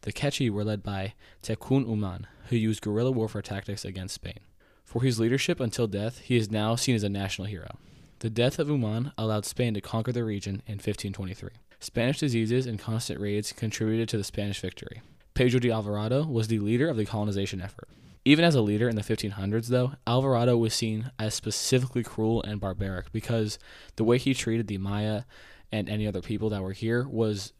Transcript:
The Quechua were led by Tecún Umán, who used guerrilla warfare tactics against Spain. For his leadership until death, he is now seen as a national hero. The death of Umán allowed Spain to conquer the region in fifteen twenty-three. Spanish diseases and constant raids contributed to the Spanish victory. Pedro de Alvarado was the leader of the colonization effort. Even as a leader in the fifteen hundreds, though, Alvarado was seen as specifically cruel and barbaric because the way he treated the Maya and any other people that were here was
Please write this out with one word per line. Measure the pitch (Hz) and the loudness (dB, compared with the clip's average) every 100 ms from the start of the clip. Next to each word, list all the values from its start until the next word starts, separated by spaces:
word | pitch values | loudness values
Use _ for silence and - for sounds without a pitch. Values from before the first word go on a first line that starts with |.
The | - | -8
Quechua | - 143 - 127 | -2 -2 0 0
were | 101 | 0
led | 104 107 | -2 -2
by | 104 98 95 - - - | -4 -6 -6 -10 -20 -18
Tecún | - 110 - 135 117 | -6 -6 2 2 2
Umán, | 107 101 90 101 - - | -2 -2 -6 -12 -16 -2
who | 120 | 0
used | 110 107 | 2 0
guerrilla | 104 104 127 | -2 0 2
warfare | 131 110 104 | 2 -2 -4
tactics | - 98 - 101 | -6 -8 -6 -8
against | - 95 95 - | -8 -8 -8 -10
Spain. | - 107 - - _ _ _ | -12 -14 -18 -20 _ _ _
For | 117 | 0
his | 131 113 | 2 4
leadership | 113 131 - 170 | 2 2 2 0
until | 123 - 117 | 0 0 0
death, | 98 107 - | 0 -4 -6
he | - 120 | 2 2
is | 104 | 2
now | 107 107 117 | 0 0 2
seen | - 117 | 2 2
as | |
a | 101 | 2
national | 98 98 - 101 | -2 -4 -4 -6
hero. | 98 85 - - - - - | -8 -12 -16 -20 -20 -20 -8
The | 113 | -4
death | 110 123 - | 2 2 2
of | 147 | 0
Umán | 147 110 110 135 - | 2 2 0 -4 -2
allowed | 110 107 101 | 0 0 -2
Spain | - 123 | -2 0
to | 104 | 0
conquer | - 113 110 | -2 -2 -2
the | 120 | -2
region | 113 101 101 98 - | -2 -2 -4 -6 -6
in | 101 | -6
fifteen | - 101 104 | -4 -4 -4
twenty-three. | 95 92 95 95 - - - | -6 -8 -8 -12 -16 -20 -18
Spanish | - - 120 139 | -6 0 0 2
diseases | 151 117 110 123 131 | 2 2 2 2 0
and | 107 | -6
constant | - 113 - - | -4 -4 -4 -4
raids | 101 104 104 | -2 -2 -4
contributed | - 113 - 110 113 113 | -4 -6 -2 0 2 0
to | 113 | -2
the | |
Spanish | 98 - 101 101 | -4 -4 -4 -4
victory. | 92 - - - - - - | -6 -8 -14 -14 -18 -20 -10
Pedro | - 127 123 | 2 4 6
de | 120 | 2
Alvarado | 110 104 104 110 127 156 | 0 -2 -2 0 0 2
was | 120 107 | 0 2
the | 113 | 0
leader | 104 120 156 | 2 2 2
of | 120 | 2
the | 104 | 0
colonization | 110 104 98 98 92 | 0 0 0 -2 -4
effort. | 90 - - - - - | -10 -12 -20 -20 -20 -2
Even | - 151 170 | 6 8 8
as | 143 | 6
a | |
leader | 107 104 120 | 4 4 2
in | 110 | 0
the | |
fifteen | 98 - 107 | -2 -2 -2
hundreds, | 98 95 110 117 | -4 -2 -2 2
though, | 123 127 - - | 2 2 -2 0
Alvarado | 120 135 123 120 120 | 2 4 4 6 4
was | 113 | 4
seen | - 113 110 120 - | 0 -2 -2 -4 -4
as | 110 | -4
specifically | - - - - 127 127 123 | -2 -4 -4 2 2 2 -2
cruel | 113 - 110 113 | -4 0 2 2
and | - 104 | 0 -4
barbaric | 98 92 98 92 - | -4 -2 -2 -4 -4
because | 113 - 117 107 - - - - - | -6 -2 0 0 -4 -14 -20 -20 0
the | 110 | 4
way | 123 | 4
he | 123 | 4
treated | 131 - 113 107 | 0 0 0 0
the | 101 | -2
Maya | 98 104 107 107 113 - - - - | -2 -2 0 -2 -6 -18 -20 -20 -6
and | 110 101 | -4 -2
any | 107 107 | -2 -2
other | 95 | -2
people | - 107 107 | -4 -2 0
that | 104 | 0
were | 95 | -4
here | 95 113 120 135 | -4 0 0 0
was | 113 110 104 98 | 0 2 0 -6